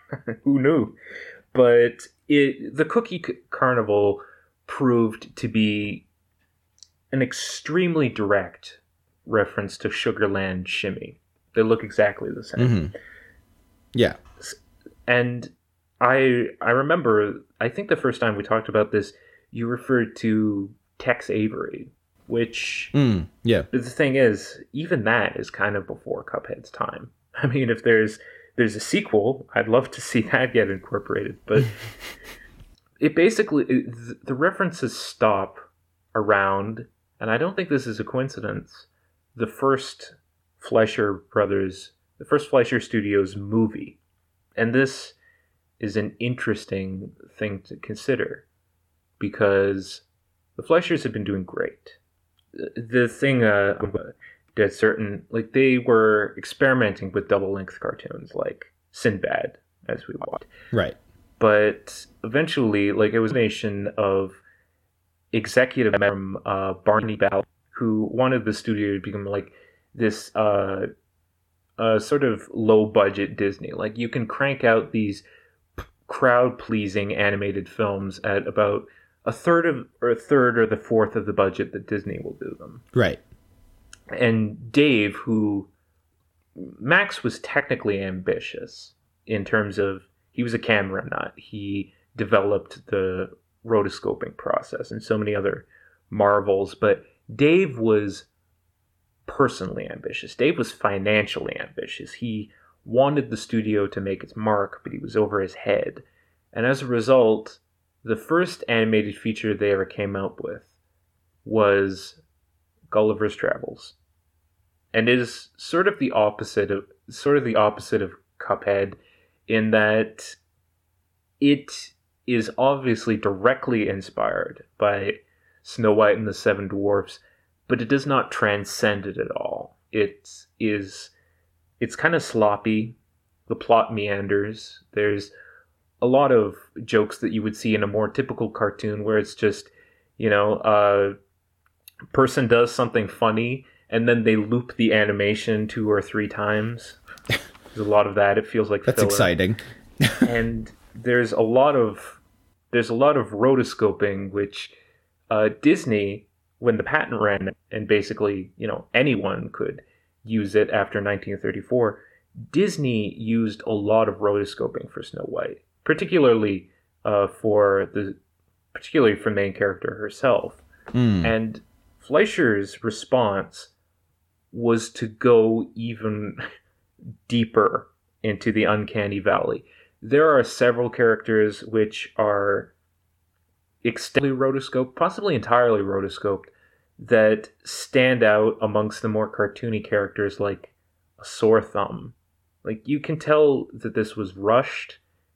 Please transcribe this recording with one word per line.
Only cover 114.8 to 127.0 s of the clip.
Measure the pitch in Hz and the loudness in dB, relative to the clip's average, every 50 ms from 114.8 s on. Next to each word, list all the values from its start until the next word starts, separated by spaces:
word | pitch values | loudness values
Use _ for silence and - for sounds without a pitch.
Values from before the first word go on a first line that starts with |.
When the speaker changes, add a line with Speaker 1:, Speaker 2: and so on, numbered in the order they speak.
| _ _ - | _ _ -2
Speaker 1:
And | 113 113 120 | 0 2 4
it | 123 127 | 2 2
is | 120 113 - - - - _ | 0 -4 -8 -14 -20 -20 _
sort | - - - 165 170 185 202 | -20 -10 -2 0 0 2 2
of | - - | 0 0
the | 139 - | -2 0
opposite | - 107 107 104 - - 107 - - 107 101 98 | 2 2 2 2 0 -4 -8 -6 -2 -2 -2 0
of, | 101 98 - - _ _ _ - | -2 -4 -6 -10 _ _ _ -20
sort | - - - 143 143 | -12 -4 0 2 2
of | 143 123 | 2 2
the | 117 110 | 2 2
opposite | - 107 104 - - - - 117 104 | 2 2 2 0 -2 -6 -4 -2 -2
of | 98 90 - - _ _ _ - | -2 -4 -10 -14 _ _ _ -8
Cuphead | - - 98 - - 101 101 101 98 98 - - _ _ _ _ _ _ _ _ _ - | -4 -4 -4 -2 -2 0 0 0 0 -4 -6 -12 _ _ _ _ _ _ _ _ _ -2
in | 113 110 110 110 | 0 0 2 4
that | 110 107 107 107 107 110 107 - - - - - - - _ _ _ _ _ _ _ _ _ _ _ _ _ _ _ _ _ _ _ - | 4 4 4 4 4 2 0 -2 -6 -14 -18 -18 -20 -20 _ _ _ _ _ _ _ _ _ _ _ _ _ _ _ _ _ _ _ 0
it | 143 143 143 139 - - - - - - _ _ _ _ _ _ _ | 2 2 2 2 0 -8 -18 -18 -18 -20 _ _ _ _ _ _ _
is | - 123 117 110 110 - - | -2 -2 -2 -2 -2 -2 0
obviously | 127 139 143 135 131 123 113 - - 117 110 | 2 2 2 2 0 -2 -2 0 0 -2 -2
directly | 101 - 101 98 92 104 123 131 - - 131 120 110 104 - | 0 0 -2 -2 0 2 2 2 0 -2 -2 -2 0 0 -2
inspired | 98 98 92 - - - 55 55 50 - - - - - - _ _ - | -2 -4 -8 -8 -4 -2 -2 0 0 -2 -4 -6 -10 -16 -20 _ _ 0
by | 104 101 - 98 95 104 - - _ _ _ _ _ _ _ _ | 0 2 2 0 -2 -4 -6 -6 _ _ _ _ _ _ _ _
Snow | _ - - - 110 107 | _ -12 -4 2 4 4
White | 104 110 107 104 98 | 6 6 6 6 4
and | 113 110 | 2 0
the | 104 92 | -4 -6
Seven | - - 110 98 98 101 95 | -2 0 0 0 0 -2 -6
Dwarfs, | 101 98 98 101 101 101 | -4 -2 0 2 2 0